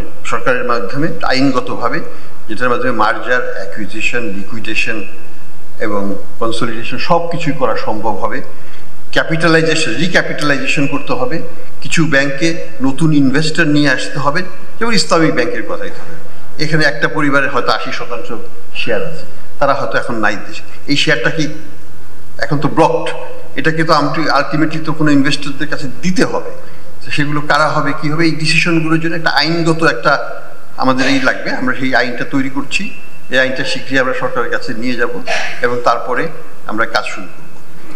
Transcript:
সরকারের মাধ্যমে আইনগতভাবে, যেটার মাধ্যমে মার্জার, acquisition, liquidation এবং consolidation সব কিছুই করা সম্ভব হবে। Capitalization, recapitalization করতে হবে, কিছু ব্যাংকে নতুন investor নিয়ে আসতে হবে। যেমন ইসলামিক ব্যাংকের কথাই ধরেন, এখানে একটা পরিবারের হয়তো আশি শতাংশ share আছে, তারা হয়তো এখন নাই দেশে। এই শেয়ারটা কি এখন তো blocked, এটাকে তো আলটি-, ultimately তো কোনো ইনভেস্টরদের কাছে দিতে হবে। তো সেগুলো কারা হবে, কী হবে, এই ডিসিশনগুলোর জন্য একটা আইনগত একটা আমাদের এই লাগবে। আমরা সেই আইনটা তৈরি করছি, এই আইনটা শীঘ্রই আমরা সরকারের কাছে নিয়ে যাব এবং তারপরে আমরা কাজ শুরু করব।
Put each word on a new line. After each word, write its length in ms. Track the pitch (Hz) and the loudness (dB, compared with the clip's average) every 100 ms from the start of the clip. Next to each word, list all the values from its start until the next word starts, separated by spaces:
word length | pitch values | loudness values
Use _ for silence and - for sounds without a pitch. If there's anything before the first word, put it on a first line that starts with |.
| 101 - - | 0 2 2
সরকারের 380 | 117 120 123 | 2 2 0
মাধ্যমে 440 | 123 117 117 131 151 127 | 0 0 0 0 2 2
আইনগতভাবে, 760 | - 131 139 127 123 113 120 147 - - - - - | 2 2 2 0 -2 -2 -2 0 0 0 2 2 2
যেটার 220 | 110 127 | 2 2
মাধ্যমে 220 | 117 127 | 0 0
মার্জার, 640 | 113 107 117 123 127 123 123 | 0 0 -2 -2 -2 -2 -2
acquisition, 680 | - 107 104 - - 123 | 0 0 2 2 2 2
liquidation 800 | 113 98 98 117 104 - - 110 98 - - - - - - - | 2 2 2 2 2 2 0 0 0 2 2 2 2 2 2 2
এবং 360 | 113 104 98 98 - - | 2 4 4 4 4 4
consolidation 580 | 113 113 120 113 - 123 | 2 2 2 0 0 2
সব 340 | - 170 170 | 2 0 0
কিছুই 220 | 160 160 | -2 0
করা 220 | 127 123 107 110 | 0 0 0 2
সম্ভব 300 | 113 113 98 | 2 2 2
হবে। 260 | 110 127 - - - - - - - | 2 2 2 2 2 2 2 2 4
Capitalization, 840 | - - 160 170 160 160 156 160 | 2 0 -2 2 2 0 -2 -2
recapitalization 960 | 156 180 175 160 170 151 135 127 - 139 | 0 0 0 -2 -4 -2 -2 0 0 0
করতে 260 | 139 - | 2 0
হবে, 280 | 120 123 - - - - - | 2 2 2 2 4 4 4
কিছু 240 | - - 143 | 2 2 2
ব্যাংকে 640 | 135 139 135 165 165 - - | 0 -2 -2 -2 0 0 0
নতুন 320 | 131 135 160 | 2 2 2
investor 540 | 151 135 135 156 156 156 | 4 2 2 0 0 0
নিয়ে 220 | 147 147 | 2 0
আসতে 300 | 127 - 147 | -2 -2 -2
হবে। 220 | 139 165 180 - - - | 0 0 0 2 2 2
যেমন 140 | 226 | 2
ইসলামিক 400 | 220 - 170 160 | 2 2 0 0
ব্যাংকের 300 | 127 120 117 | -2 -2 -2
কথাই 260 | 104 87 98 | -2 0 0
ধরেন, 300 | - - - - - - - 151 | 2 2 2 2 2 2 2 2
এখানে 200 | 160 151 | 2 0
একটা 220 | 151 156 | 0 -4
পরিবারের 420 | 156 147 139 135 | -2 0 0 0
হয়তো 220 | - - | -2 -2
আশি 200 | 117 - | -2 -4
শতাংশ 380 | - 120 - - 117 - - - - | -4 -2 0 0 2 2 2 2 2
share 300 | - - - | 2 2 2
আছে, 200 | 160 - - - - | 2 2 2 2 2
তারা 140 | 139 | 2
হয়তো 240 | 143 123 131 | 0 -2 -4
এখন 180 | - 117 | -4 -2
নাই 220 | 107 101 - | -2 -2 -4
দেশে। 140 | - - - - | -2 -2 0 0
এই 100 | 143 | 0
শেয়ারটা 320 | - 147 - | 0 -2 -2
কি 180 | 151 143 - - - - - - - - - | -2 -2 -2 0 0 0 0 0 0 2 0
এখন 220 | 135 147 | 0 0
তো 80 | 131 | 0
blocked, 420 | 143 160 165 160 - - - - - | 0 0 0 -4 -4 -4 -2 -2 0
এটাকে 280 | 156 160 | 0 -2
তো 100 | 160 | 0
আলটি-, 360 | 156 143 156 143 | 0 0 -2 -2
ultimately 500 | 127 139 156 156 156 | -2 -2 -2 -2 -2
তো 140 | 156 | -2
কোনো 180 | 151 151 | 0 2
ইনভেস্টরদের 560 | 143 139 147 147 139 151 | 2 2 0 0 0 0
কাছে 200 | - 139 - | 0 0 0
দিতে 240 | 180 185 165 | 0 0 0
হবে। 240 | 87 - - - - - - - | -2 -4 -4 -2 -2 -2 0 0
তো 60 | |
সেগুলো 300 | 139 147 151 | 0 0 -2
কারা 260 | 151 147 151 | 0 0 0
হবে, 260 | 147 143 143 | -2 -4 -4
কী 80 | 156 | -2
হবে, 160 | 156 165 | 0 0
এই 60 | |
ডিসিশনগুলোর 680 | 147 160 165 180 165 156 160 | 0 -2 -2 0 -2 0 -2
জন্য 160 | 160 175 | -2 -2
একটা 140 | 156 | -2
আইনগত 540 | 139 147 170 160 160 | -2 -2 -2 -2 0
একটা 580 | 160 135 160 135 - - - - - - | -2 -2 -2 -2 -4 -6 -4 -4 -4 -2
আমাদের 300 | 131 127 135 | -2 0 0
এই 120 | 139 | 0
লাগবে। 320 | 131 107 - | -2 -4 -6
আমরা 240 | - 131 123 | -6 -4 -2
সেই 160 | 135 123 | -2 -2
আইনটা 300 | 123 120 - | -2 -4 -4
তৈরি 180 | 139 135 | -2 -2
করছি, 440 | 139 139 - 208 - - - - | -2 -2 -2 -4 -4 -2 -2 0
এই 100 | 127 | 0
আইনটা 240 | 131 131 | -2 -4
শীঘ্রই 360 | 135 131 - 135 | -6 -4 -2 -2
আমরা 140 | 131 127 | -2 -4
সরকারের 320 | 131 127 117 | -4 -4 -4
কাছে 220 | 110 135 | -2 -2
নিয়ে 220 | 113 127 120 | -2 -2 -2
যাব 140 | 120 120 - - - - | -2 -2 -2 -2 -2 -2
এবং 180 | 123 123 123 | -2 -2 -2
তারপরে 420 | 120 120 123 160 - - - - | -2 -4 -4 -4 -4 -4 -2 -2
আমরা 180 | 107 113 | -2 -2
কাজ 200 | 110 - | -2 -4
শুরু 220 | - 92 | -6 -6
করব। 200 | - - - - - - | -4 -4 -4 -2 -2 -2